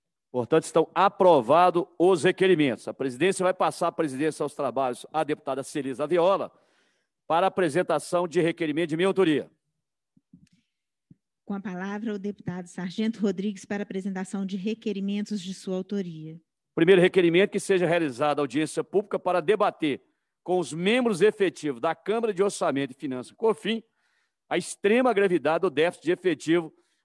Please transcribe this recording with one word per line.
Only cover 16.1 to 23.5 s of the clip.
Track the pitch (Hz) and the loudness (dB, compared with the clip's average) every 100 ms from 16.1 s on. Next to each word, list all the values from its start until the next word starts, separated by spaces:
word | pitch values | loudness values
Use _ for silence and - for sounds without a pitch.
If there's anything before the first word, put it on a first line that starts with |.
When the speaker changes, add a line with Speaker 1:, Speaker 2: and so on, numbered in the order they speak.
| 160 156 165 _ _ _ - | -10 -14 -16 _ _ _ 2
Speaker 1:
Primeiro | 165 196 | 6 8
requerimento, | 180 190 170 165 202 | 6 4 4 4 2
que | 202 | 0
seja | - 196 175 | 0 2 2
realizada | 175 156 117 147 143 | 2 0 -2 -2 0
audiência | 143 127 156 - | -2 -2 -2 -4
pública | 151 190 208 190 | -2 -2 -2 -4
para | - 180 | -2 0
debater | 156 208 196 - 156 120 - _ _ _ | 0 0 0 0 -2 -4 -8 _ _ _
com | - 180 | -4 -2
os | 160 | -2
membros | 156 180 247 240 185 | -2 0 2 2 2
efetivos | 208 208 190 - 151 120 | 2 4 0 -2 -6 -4
da | 160 160 | -4 -4
Câmara | - 226 226 | -4 -2 -2
de | 180 | 0
Orçamento | 202 - 175 139 139 | -2 0 -2 -2 -4
e | 123 | -8
Finanças, | 151 127 120 | -8 -8 -10
cofin, | - 226 | -2 -2